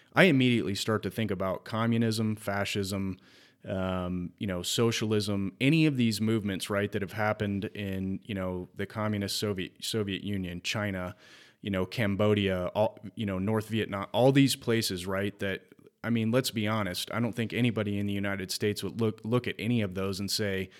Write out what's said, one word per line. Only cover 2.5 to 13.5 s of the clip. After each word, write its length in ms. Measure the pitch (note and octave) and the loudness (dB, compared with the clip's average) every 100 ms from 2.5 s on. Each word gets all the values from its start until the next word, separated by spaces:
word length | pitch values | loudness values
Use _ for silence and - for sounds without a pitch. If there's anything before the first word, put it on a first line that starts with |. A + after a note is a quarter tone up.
| G2+ G2 G#2 F#2+ G2 G2 F2+ - - - _ - | -2 -2 -2 -2 -2 -4 -6 -14 -20 -20 _ -6
um, 640 | F#2+ F#2 F#2 F2+ F2+ F2 - | -2 0 -2 -2 -4 -6 -6
you 80 | A2 | -4
know, 160 | F2+ | -4
socialism, 920 | F2+ - A#2 A2+ A2 G#2+ G2+ G2+ G2 - | -2 2 2 2 0 0 0 -2 -2 2
any 260 | C3+ D#3+ D#3 | 4 6 4
of 100 | C3 | 4
these 240 | A#2 G#2 | 2 2
movements, 500 | A2 A2+ G2+ F#2+ - | 0 0 0 -4 -2
right, 200 | G2+ G#2 | -2 0
that 100 | G#2+ | -2
have 100 | F#2+ | -4
happened 520 | G#2+ G#2+ G#2 G2+ G2 G#2+ | -2 0 0 -2 -2 -4
in, 460 | G#2 G2 F#2+ F#2+ F#2+ | -6 -6 -4 -4 -6
you 100 | - | -6
know, 340 | G2 F#2 F#2 F2+ - | -4 -4 -4 -8 -8
the 100 | G2+ | -6
communist 520 | A2 G#2+ G#2 G2 - | -2 -2 0 -2 -2
Soviet, 340 | G#2+ F#2+ - - | -2 -2 -4 -8
Soviet 420 | - A2+ G2+ F#2+ | -4 -2 -2 -2
Union, 360 | G2+ G2+ F2+ F2 | -2 -4 -4 -6
China, 520 | - A2+ G#2 F#2+ G#2+ - - - - _ | -4 -2 -2 -2 -6 -10 -20 -20 -20 _
you 80 | G#2 | -2
know, 140 | F#2+ | 0
Cambodia, 840 | F#2 - G2+ G2 G#2+ G#2 G2 F#2 F2+ | 0 0 0 4 4 4 4 0 -2
all, 240 | - G#2+ - G2+ - | 0 0 0 -14 -6
you 100 | G#2 | -4
know, 120 | F#2+ | -2
North 300 | G2 | 0